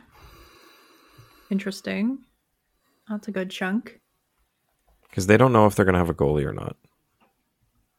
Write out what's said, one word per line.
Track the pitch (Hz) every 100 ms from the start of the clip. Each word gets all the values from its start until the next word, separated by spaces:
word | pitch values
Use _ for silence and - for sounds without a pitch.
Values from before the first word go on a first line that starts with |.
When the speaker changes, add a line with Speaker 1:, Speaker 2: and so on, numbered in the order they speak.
| - _ - - - - - - _ _ _ - - _ -
Speaker 1:
Interesting. | 196 190 196 196 190 226 269 - _ _ _ _ _ _ _ -
That's | 208 214
a |
good | 190 185
chunk. | - 185 214 - - _ _ _ _ _ _ _ _ _ _ _
Speaker 2:
'Cause | - 95
they | 107
don't | 131
know | 117 107
if |
they're | 98 95
gonna | 90
have | 85
a |
goalie | - 71 76
or | 67
not. | 50 - - _ _ _ _ _ _ _ _ _ _ _